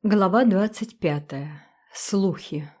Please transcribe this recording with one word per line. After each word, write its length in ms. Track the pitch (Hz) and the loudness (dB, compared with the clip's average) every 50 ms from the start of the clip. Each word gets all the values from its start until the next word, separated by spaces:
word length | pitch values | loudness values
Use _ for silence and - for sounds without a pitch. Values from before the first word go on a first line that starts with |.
| - | 2
Глава 420 | 208 208 208 196 185 185 233 262 | 2 2 4 4 4 4 4 4
двадцать 520 | 233 190 190 208 220 - - 226 - - _ | 4 4 4 2 0 -2 -6 -10 -10 -8 _
пятая. 640 | - 156 147 147 147 - 143 139 139 151 151 147 - _ _ _ _ _ - | -2 -2 -2 -2 -6 -8 -10 -10 -10 -10 -12 -16 -20 _ _ _ _ _ -10
Слухи. 760 | - - - 214 196 196 190 - - - - 160 151 151 147 _ _ | -8 -4 -2 0 0 0 0 -2 -4 -10 -8 -8 -8 -8 -10 _ _